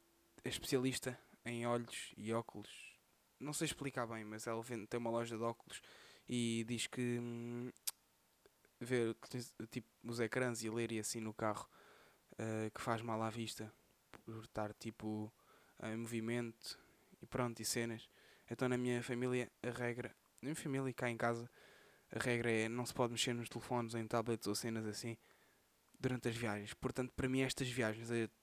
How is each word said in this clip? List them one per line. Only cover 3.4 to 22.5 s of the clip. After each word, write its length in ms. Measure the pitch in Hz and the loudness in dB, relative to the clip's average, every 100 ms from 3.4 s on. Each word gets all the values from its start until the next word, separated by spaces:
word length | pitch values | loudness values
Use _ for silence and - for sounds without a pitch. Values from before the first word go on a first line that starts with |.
| 147 | -4
sei 120 | 151 160 | 0 0
explicar 400 | - 139 131 113 | 0 -4 -2 -2
bem, 200 | 113 107 | -2 -6
mas 220 | 110 117 | -4 -2
ela 140 | 113 | -2
vende, 260 | 120 117 101 | -2 -4 -2
tem 120 | 120 | -2
uma 100 | 117 | 2
loja 280 | 117 117 113 | 2 2 0
de 60 | |
óculos 380 | 117 - - - - - - - - | 0 -2 -8 -14 -14 -20 -20 -14 -2
e 380 | 123 117 113 113 | 2 4 2 0
diz 200 | 117 - | -2 -2
que, 320 | 127 123 120 | 0 0 2
hum, 520 | 120 117 120 120 123 - - - _ _ _ _ - _ _ - | -2 -4 -4 -4 -6 -6 -8 -8 _ _ _ _ -20 _ _ -8
ver, 360 | 120 123 113 110 - 123 117 - 117 | 0 2 2 0 -6 -8 -8 -10 -8
tipo, 160 | 120 - _ | -8 -8 _
os 160 | 117 117 | -6 -2
ecrãs 420 | 113 127 127 113 | 0 2 0 0
e 60 | 110 | -2
ler 220 | 117 113 | 0 0
e 80 | 110 | 0
assim 220 | 104 113 | -2 -4
no 120 | 110 | -4
carro, 360 | - 110 104 - - - - - - - - | 0 0 0 -6 -16 -20 -20 -20 -20 -14 -4
eh, 320 | 113 110 110 | -2 0 -2
que 80 | - | -2
faz 200 | 123 113 | 0 2
mal 200 | 117 110 | 2 0
à 80 | 113 | 0
vista 440 | 117 110 - 107 - _ _ _ - - | -2 -4 -6 -10 -14 _ _ _ -16 -10
por 180 | 113 | -10
estar, 300 | 107 110 107 | -6 -2 -2
tipo, 600 | - 113 - 110 107 107 - - - - - | -4 -8 -6 -4 -2 -4 -10 -20 -20 -20 -10
em 120 | 110 113 | -6 -4
movimento 840 | 117 117 110 120 117 - - - - - - - | -2 -2 0 0 -2 -6 -12 -12 -16 -20 -20 -20
e 40 | - | -4
pronto, 360 | - 120 113 | 0 0 0
e 40 | 107 | 0
cenas. 440 | 120 117 113 - - - - - | 0 0 -4 -10 -20 -20 -16 -6
Então 160 | 120 127 | 0 4
na 100 | 123 | 4
minha 240 | 123 120 | 4 2
família 480 | 120 120 127 123 120 _ | 2 0 2 2 0 _
a 60 | 123 | -4
regra, 400 | 117 120 120 120 - _ _ | 0 0 0 -6 -10 _ _
na 60 | 135 | -6
minha 80 | 160 | -4
família 340 | 151 135 135 | 0 0 0
e 40 | |
cá 160 | - 123 | 0 0
em 80 | 113 | 2
casa, 320 | 117 117 120 - - - - - - | 2 2 -4 -14 -20 -20 -20 -20 -6
a 80 | 113 | 0
regra 320 | 123 120 117 | 4 4 6